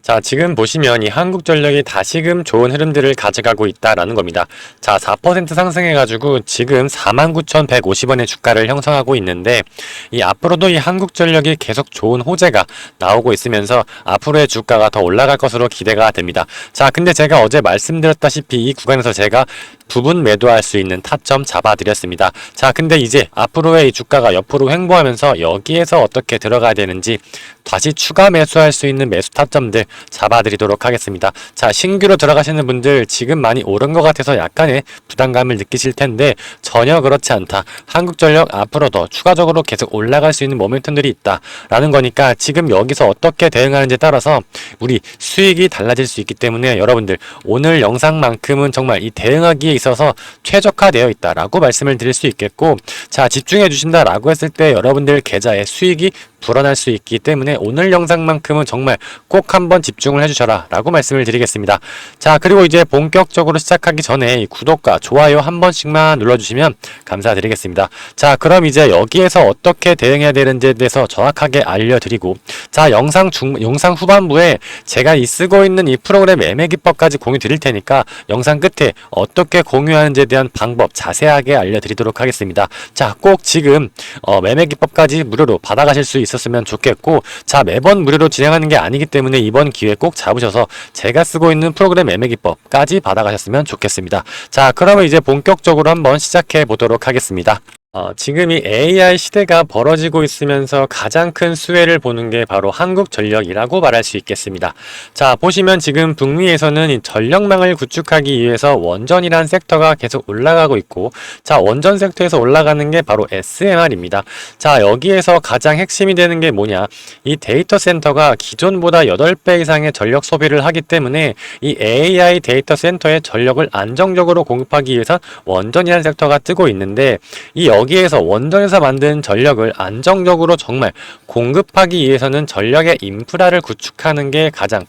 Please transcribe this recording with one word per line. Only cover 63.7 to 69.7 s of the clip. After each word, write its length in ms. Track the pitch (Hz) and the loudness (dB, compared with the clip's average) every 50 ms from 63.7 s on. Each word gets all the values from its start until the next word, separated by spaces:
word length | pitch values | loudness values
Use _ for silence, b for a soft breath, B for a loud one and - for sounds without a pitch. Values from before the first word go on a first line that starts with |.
| 175 170 - 175 160 151 | -2 0 0 -2 -2 -2
전에 400 | 156 - 120 135 127 120 127 123 | -2 -2 -2 0 0 0 0 -2
이 60 | 107 | -2
구독과 500 | - - - - 135 160 151 _ 127 98 80 | -6 -8 -6 0 0 0 0 _ 0 0 0
좋아요 400 | - - 120 139 151 151 143 147 | -2 0 2 4 6 6 4 4
한 200 | 139 156 175 175 | 2 -2 -2 0
번씩만 580 | 175 180 165 - - 151 151 156 156 156 156 | 0 0 0 -2 -6 -2 0 2 2 2 2
눌러주시면 560 | 135 104 117 123 120 104 - 113 127 151 151 113 _ B B B B B | 2 2 2 2 0 0 -4 -2 0 0 0 -2 _ B B B B B
감사드리겠습니다. 840 | - - 98 98 117 107 98 90 - - - - 95 87 87 98 95 B B B B B | -10 -8 -4 -2 -2 -2 0 -2 -4 -4 -4 -6 -6 -2 -2 -2 -2 B B B B B
자, 200 | - - 147 139 | 0 2 2 2
그럼 280 | - - 156 175 185 170 | 2 2 4 4 4 4
이제 240 | 151 127 143 151 131 | 4 2 4 4 6
여기에서 520 | 92 - 104 113 - 175 185 180 - 180 | 4 4 2 2 2 2 2 2 4 4
어떻게 520 | 151 101 98 _ _ 175 | 4 4 2 _ _ 0